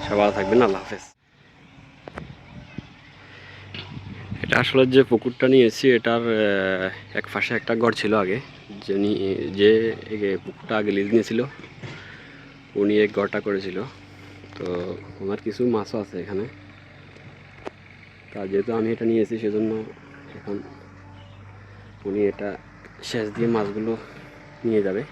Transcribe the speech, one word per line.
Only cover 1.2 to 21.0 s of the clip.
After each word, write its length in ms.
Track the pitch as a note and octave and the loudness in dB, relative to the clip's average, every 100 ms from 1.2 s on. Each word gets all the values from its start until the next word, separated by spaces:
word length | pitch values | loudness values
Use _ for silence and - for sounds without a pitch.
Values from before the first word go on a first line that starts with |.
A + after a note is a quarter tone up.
| _ _ - - - - - - - - - - - - - - - - - - - - - - - - - - - - - - | _ _ -20 -20 -20 -20 -20 -20 -16 -14 -14 -18 -18 -18 -16 -16 -18 -20 -20 -20 -20 -20 -20 -20 -16 -16 -14 -14 -14 -16 -12 -10
এটা 120 | - - | 0 2
আসলে 260 | B2 C3+ C3 | 4 4 8
যে 180 | C3 | 8
পুকুরটা 440 | B2+ A2+ B2 A#2+ B2+ | 6 4 0 0 6
নিয়েছি, 380 | C3+ A#2 - C3+ A#2+ | 8 6 6 4 4
এটার, 240 | A#2 A#2 | 4 0
আহ, 960 | A#2 A2 G#2 G2 F#2+ F#2+ F#2 F#2 - - | 0 2 2 2 0 0 -2 -6 -8 -8
এক 60 | G#2 | -6
পাশে 220 | G#2+ - A#2 | -4 -2 -4
একটা 160 | - A#2 | -2 2
ঘর 160 | A#2 | 2
ছিল 220 | A2 G#2 A2 | 2 2 2
আগে, 160 | F#2+ A2 - - - G2+ - | 2 -2 -6 -20 -18 -16 -4
যিনি, 240 | G2 G2+ G#2+ F#2+ F#2+ D2 F#2+ | 0 2 0 -2 -2 -4 4
যে 360 | G#2 A2 A2+ - - | 6 6 4 -4 -8
এই 280 | G#2+ G2+ F#2 - | -4 -2 -2 -6
পুকুরটা 320 | - - A2+ | -16 -4 -2
আগে 140 | G#2 | 0
লিজ 180 | G2+ G2+ A2+ | 0 4 2
নিয়েছিল, 280 | G#2 A2+ C3+ - - - - - - - - - - - - - | 2 -2 -4 -8 -20 -16 -16 -14 -16 -20 -20 -20 -20 -20 -10 0
উনি 180 | G2+ G#2+ | 2 4
এই 40 | G#2 | 2
ঘরটা 320 | G#2 G2+ G#2 | 2 -2 -2
করেছিল। 440 | G#2 G2 F#2+ F#2 C3+ - - - - - - - | -2 -4 -4 -6 -8 -12 -20 -20 -20 -20 -20 -10
তো 400 | F2+ F2 F#2 F2+ - - | -6 -6 -6 -10 -12 -10
ওনার 160 | G2 G#2 A2+ | -8 -6 -6
কিছু 160 | - B2 A2 | -2 0 0
মাছও 260 | G2 A#2 | -2 -6
আছে 180 | G2 F#2 | -6 -8
এখানে। 220 | E2+ G2 A3+ - - - - - - - - - - - - - - - - - - | -6 -6 -6 -12 -20 -20 -20 -20 -20 -20 -20 -20 -20 -16 -16 -16 -20 -20 -20 -20 -16
তা 140 | G#2+ G2 | -10 -2
যেহেতু 260 | G2 G#2 | -2 0
আমি 180 | A2+ A2 | 0 0
এটা 140 | A2+ A2+ | 0 2
নিয়েছি, 340 | A2+ G#2 A2+ | 2 2 0
সেজন্য 440 | A2 G#2+ A2 A2 A2 - - - - G2+ | -2 0 -2 -4 -8 -14 -20 -20 -20 -16
এখন 220 | G#2 G2+ - - - - | -8 -8 -10 -18 -20 -20